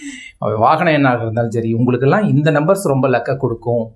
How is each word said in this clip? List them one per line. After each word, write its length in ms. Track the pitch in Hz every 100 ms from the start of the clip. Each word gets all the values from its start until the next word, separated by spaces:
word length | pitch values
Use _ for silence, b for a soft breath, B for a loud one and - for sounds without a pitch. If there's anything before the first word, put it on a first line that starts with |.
| 285 B B B
வாகன 520 | 107 107 120 160 175
எண்ணாக 300 | 147 135 120
இருந்தாலும் 300 | 113 117 117
சரி, 220 | 117 113
உங்களுக்கெல்லாம் 540 | 113 123 123 139 196 190
இந்த 240 | 135 151
நம்பர்ஸ் 360 | 147 156 196 170
ரொம்ப 200 | 135 135
லக்க 300 | 120 - 131
கொடுக்கும். 480 | 123 113 120 117 110